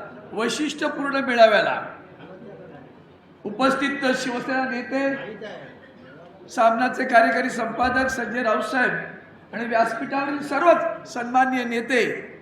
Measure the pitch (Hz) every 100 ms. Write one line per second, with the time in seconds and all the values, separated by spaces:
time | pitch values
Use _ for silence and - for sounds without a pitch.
0 | - - - 190 233 226 302 - 294 294
1 | 277 269 262 233 220 196 - - - -
2 | - - - - - - - - - -
3 | - - - - - 208 269 - 277 277
4 | 254 262 262 247 247 262 254 240 240 269
5 | 277 269 202 208 214 - - - - -
6 | - - - - - - 226 233 254 -
7 | 240 233 262 247 254 202 214 - 254 262
8 | 262 254 220 240 226 247 - 262 226 -
9 | - - - - - 208 233 226 233 -
10 | 269 277 277 285 - 285 339 311 - -
11 | - 247 240 254 254 254 240 233 233 254
12 | 208 - - -